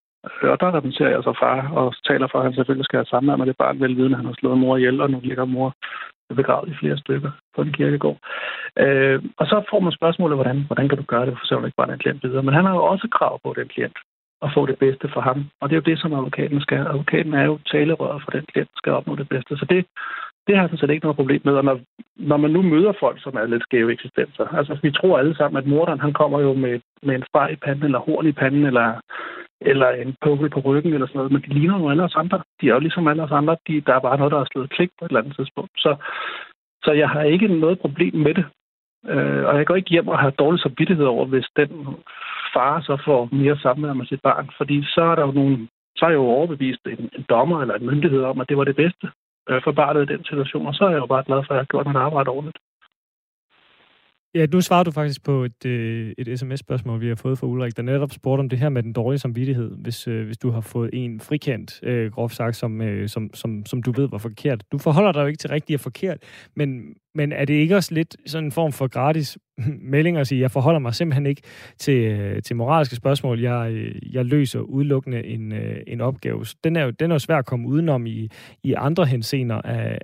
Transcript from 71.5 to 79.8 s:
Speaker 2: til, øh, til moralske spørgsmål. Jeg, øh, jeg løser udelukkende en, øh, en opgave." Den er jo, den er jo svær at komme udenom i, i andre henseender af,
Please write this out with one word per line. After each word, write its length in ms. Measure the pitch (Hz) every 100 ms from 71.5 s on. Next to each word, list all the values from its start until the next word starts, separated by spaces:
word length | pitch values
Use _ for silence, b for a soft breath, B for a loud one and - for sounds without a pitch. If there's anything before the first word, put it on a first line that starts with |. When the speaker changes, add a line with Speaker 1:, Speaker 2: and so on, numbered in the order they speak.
| B B B
Speaker 2:
til, 260 | - 131
øh, 380 | 110 104 101 104
til 140 | - 120
moralske 400 | 117 160 139 120
spørgsmål. 440 | 135 143 131 117
Jeg, 320 | 120 120 117
øh, 220 | 110 110 - -
jeg 100 | 127
løser 360 | 123 147 135 113
udelukkende 640 | 107 135 147 135 135 120
en, 280 | - 113 110
øh, 240 | 107 107 110 -
en 140 | 120
opgave." 440 | 117 135 - - 110 -
Den 120 | 160 165
er 80 |
jo, 60 | 135
den 200 | 110 165
er 40 |
jo 40 | 160
svær 180 | - 160
at 80 | 123
komme 220 | 123 120
udenom 380 | 143 165 131 117
i, 220 | 110 110 B B B
i 100 | 135
andre 340 | - 139 170 147
henseender 560 | 127 113 139 120 110
af, 360 | - 117